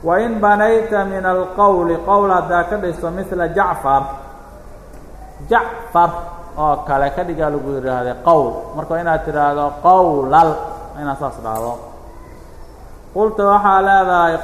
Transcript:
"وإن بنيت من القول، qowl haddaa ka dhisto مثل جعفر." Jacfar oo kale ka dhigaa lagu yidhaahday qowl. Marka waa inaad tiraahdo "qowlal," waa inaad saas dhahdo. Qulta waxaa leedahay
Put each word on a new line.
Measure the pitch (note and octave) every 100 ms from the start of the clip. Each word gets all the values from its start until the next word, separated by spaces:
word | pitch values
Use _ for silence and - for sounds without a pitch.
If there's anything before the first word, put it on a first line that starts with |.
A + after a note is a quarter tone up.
"وإن | D#3+ F3+ A#3 A3
بنيت | G3+ G#3 G#3+ A3+ A3
من | G#3 F#3+ F#3+ F#3
القول، | F#3 F3+ F#3+ G3+ F#3 E3+ E3 F3+
qowl | G3+ G3+
haddaa | F3+ D#3 F3
ka | F3 G#3
dhisto | F#3 E3 E3+
مثل | F3 F#3+ F#3 E3
جعفر." | F3+ F#3 E3 C#3 C#3 - - - - - - - - - - - - - - C#3+
Jacfar | A3+ A#3 - - E3+ E3+ - - - - -
oo | D3+ C#3+ -
kale | C#3 C#3 C#3
ka |
dhigaa | F3+ D#3 D#3
lagu | D3 C3+
yidhaahday | C#3 C3 B2+ B2 B2 E3+
qowl. | E3 B2 A2+ - C#3+
Marka | D3+
waa | E3
inaad | E3+ D#3+
tiraahdo | D#3+ D3 D3 D3 D3 C#3+ F3
"qowlal," | F#3 F3+ D3 C3 D3+ E3 D3+ - - - -
waa |
inaad | D3 C3+
saas | C#3+ A2+
dhahdo. | A2+ A2 A#2 A#2+ - - - - - - - - - - - - -
Qulta | F#3 G#3+ G#3+ G3+
waxaa | G3+ G3 F#3+
leedahay | G3 G3 F#3 F3 E3+ E3